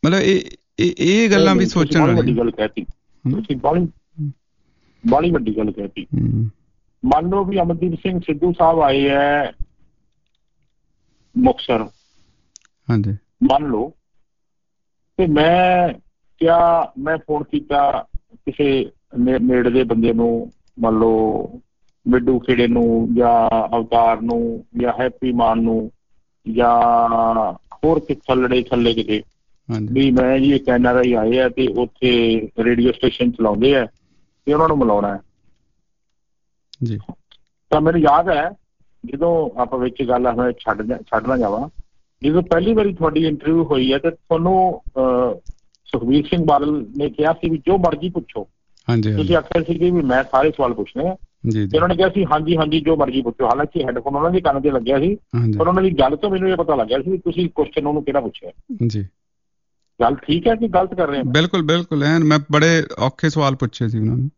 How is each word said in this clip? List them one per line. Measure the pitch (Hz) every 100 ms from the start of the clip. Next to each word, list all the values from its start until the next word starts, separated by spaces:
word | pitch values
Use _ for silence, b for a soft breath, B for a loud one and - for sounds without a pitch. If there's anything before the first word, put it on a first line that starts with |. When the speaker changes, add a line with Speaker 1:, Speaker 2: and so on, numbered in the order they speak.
| 151
Speaker 1:
ਮਤਲਬ | 190
ਇਹ, | 190 190 - - _ -
ਇਹ, | 175 -
ਇਹ | 165 202 226
ਗੱਲਾਂ | 196
ਵੀ | 190
Speaker 2:
ਨਹੀਂ, | 185
ਨਹੀਂ, | 185
ਤੁਸੀਂ | 180 147
Speaker 1:
ਸੋਚਣ | 147
Speaker 2:
ਬਾਹਲੀ | 147
Speaker 1:
ਵਾਲੀਆਂ। | 117 123
Speaker 2:
ਵੱਡੀ | 117
ਗੱਲ | 117
ਕਹਿਤੀ। | - 107 -
Speaker 1:
ਹੂੰ। | - - _ _ 127
Speaker 2:
ਤੁਸੀਂ | 175 220 135
ਬਾਹਲੀ, | 139 165 170 - _ 160 147 - _ _ _ _ _ _ 117
ਬਾਹਲੀ | 131 170
ਵੱਡੀ | 160 113 104
ਗੱਲ | 107
ਕਹਿਤੀ। | 104 101 -
Speaker 1:
ਹੂੰ। | 123 131 117 113 110 - _ _ _ _
Speaker 2:
ਮੰਨ | 127 143 170
ਲਓ | 196
ਵੀ | 190 196
ਅਮਰਦੀਪ | 170 170 180
ਸਿੰਘ | 165 190 180
ਸਿੱਧੂ | 175 147 175 170
ਸਾਹਿਬ | 165 165
ਆਏ | 147 135 139
ਹੈ | 139 143 147 139 - - _ _ _ _ _ _ _ _ _ _ _ _ _ _ _ _ -
ਮੁਕਤਸਰ। | 254 - - 120 113 _ _ _ _ _ _ - _ _ -
Speaker 1:
ਹਾਂਜੀ। | 117 101 101 _ _
Speaker 2:
ਮੰਨ | 262 262 143
ਲਓ | 110 131 - _ _ _ _ _ _ _ _ _ _ _ -
ਤੇ | 180
ਮੈਂ | 147 156 175 180 180 175 - _ _ _ _
ਕਿਹਾ, | 165 170 170 170 151 -
ਮੈਂ | 143 160
ਫੋਨ | - 151
ਕੀਤਾ | 151 147 143 143 143 135 - - _
ਕਿਸੇ | _ - 135 143 135 - _ _ 123
ਨੇ-, | 123 127
ਨੇੜੇ | 123 127 123
ਦੇ | 123
ਬੰਦੇ | 127 113 117
ਨੂੰ, | 113 117 117 - _ _ -
ਮੰਨ | 113 110
ਲਓ | 113 110 110 - - 247 _ _ _ _ -
ਮਿੱਡੂ | 127 123 127
ਖੇੜੇ | 120 123 120
ਨੂੰ | 120 117 113 113
ਜਾਂ | 117 120 117 113 113 104 117
ਅਵਤਾਰ | 110 117 113 113
ਨੂੰ | 117 117 117 113 - 120
ਜਾਂ | 123 117
ਹੈਪੀ | 127 - 131
ਮਾਨ | 120 117 113
ਨੂੰ | 113 113 110 _ _ _ _ _ -
ਜਾਂ | 110 120 120 117 117 117 113 113 113 107
ਹੋਰ | 85 _ - 151 160
ਕਿ | 151
ਥੱਲੜੇ | 139 - 127 127 127
ਥੱਲੇ | 120 123 117
ਕਿਤੇ | 113 107 107 - _ _ _ _
Speaker 1:
ਹਾਂਜੀ। | 113 104
Speaker 2:
ਵੀ | 127 135
ਮੈਂ | 127 127 135
ਜੀ | 135
ਇੱਕ | 139 135
ਐਨ | 123 123
ਆਰ | 123
ਆਈ | 123
ਆਏ | 120 110 123
ਆ | 127
ਤੇ | 123 127
ਉੱਥੇ | 104 120 _ 127 120 117 113 - -
ਰੇਡੀਓ | 113 120 120
ਸਟੇਸ਼ਨ | 120 127 - 123
ਚਲਾਉਂਦੇ | 120 110 104 127 139
ਆ | 113 _ _ _ _ _ -
ਤੇ |
ਉਹਨਾਂ | 151 160
ਨੂੰ | 151
ਮਿਲਾਉਣਾ | 120 104 104 98
ਹੈ। | - _ _ _ _ _ _ _ _ _ _ _ _ _ _ -
Speaker 1:
ਜੀ। | 120 104 - - _ _ _ _ _
Speaker 2:
ਤਾਂ | 151
ਮੈਨੂੰ | 156 165
ਯਾਦ | 151 147 175
ਹੈ | 156 160 202 _ _ _ _
ਜਦੋਂ | 233 139 170 170 147 123
ਆਪਾਂ | 120 131
ਵਿੱਚ | 123 117 123
ਗੱਲ | 123 123
ਆ, |
ਮੈਂ | 120 123
ਛੱਡ | 120 - 107
ਜਾ-, | 107 120
ਛੱਡ | - 110 110
ਨਾ | 131
ਜਾਵਾਂ, | 110 104 143 - - _ _ _
ਜਦੋਂ | 139 160
ਪਹਿਲੀ | 180 170 190
ਵਾਰੀ | 220 202
ਤੁਹਾਡੀ | 175 160 151 160
ਇੰਟਰਵਿਊ | 147 147 165
ਹੋਈ | 165 143 127
ਹੈ | 135
ਤੇ | -
ਤੁਹਾਨੂੰ, | - _ 165 170 185 185 170 - -
ਅਹ, | 131 123 127 92 - - _ _
ਸੁਖਬੀਰ | _ - 117 143 147
ਸਿੰਘ | 180
ਬਾਦਲ | 156 143 143 151 110 135
ਨੇ | 147
ਕਿਹਾ | - 151
ਸੀ | 160 170
ਵੀ | 160
ਜੋ | 151 190
ਮਰਜ਼ੀ | 175 147 175
ਪੁੱਛੋ। | 175 120 113 101 _ _ _ -
Speaker 1:
ਹਾਂਜੀ, | 120 107
ਹਾਂਜੀ। | 104
Speaker 2:
ਤੁਸੀਂ | 101 170
ਆਖਿਆ | - 170
ਸੀ | 165 165
ਕਿ | 180
ਵੀ | 175
ਮੈਂ | 139 127
ਸਾਰੇ | 135 131 151
ਸਵਾਲ | 151 131
ਪੁੱਛਣੇ | 113 - 247 185
ਆ। | 185 - _ 120
Speaker 1:
ਜੀ, | 110
ਜੀ। | 101
Speaker 2:
ਤੇ | 151
ਉਹਨਾਂ | 180
ਨੇ | 175
ਕਿਹਾ | 190
ਸੀ, | 190
"ਹਾਂਜੀ, | 190 151 160 170
ਹਾਂਜੀ, | 156 160
ਜੋ | 147 160
ਮਰਜ਼ੀ | 139 127
ਪੁੱਛੋ।" | 120 113 127
ਹਾਲਾਂਕਿ | 127 147 175
ਹੈੱਡਫੋਨ | 127 123 117 139
ਉਹਨਾਂ | 160
ਦੇ | 180
ਕੰਨ | 175 139
ਤੇ | 139
ਲੱਗਿਆ | 135 117 135
ਸੀ, | 160
Speaker 1:
ਹਾਂਜੀ। | 208 _ 120 117 104
Speaker 2:
ਪਰ | 160
ਉਹਨਾਂ | 185
ਦੀ | 190
ਗੱਲ | 156 131 147
ਤੋਂ | 208
ਮੈਨੂੰ | 190 190
ਇਹ | 180
ਪਤਾ | 170
ਲੱਗਿਆ | 143 107 127
ਸੀ | 156
ਵੀ | 185
ਤੁਸੀਂ | 170 165 175
ਕੁਐਸਚਨ | - 143 - 143
ਉਹਨੂੰ | 151
ਕਿਹੜਾ | 147 139
ਪੁੱਛਿਆ। | 117 - - - - 240 120
Speaker 1:
ਜੀ। | 104 95 _ _ _ _ _ _ _ _ _
Speaker 2:
ਗੱਲ | 117
ਠੀਕ | 139 - 160 202
ਹੈ |
ਕਿ | 226 226
ਗਲਤ | 180 185
ਕਰ | 180 160
ਰਹੇ | 143
ਹਾਂ? |
Speaker 1:
ਬਿਲਕੁਲ, | 127 131 175 190
ਬਿਲਕੁਲ, | 156 170 175 151
ਐਨ | 143 165
ਮੈਂ | 156 151 147
ਬੜੇ | 151 160 165 147 -
ਔਖੇ | 120 - 160
ਸਵਾਲ | 151 139 135
ਪੁੱਛੇ | 123 - 117
ਸੀ | 113
ਉਹਨਾਂ | 110 120
ਨੂੰ। | 131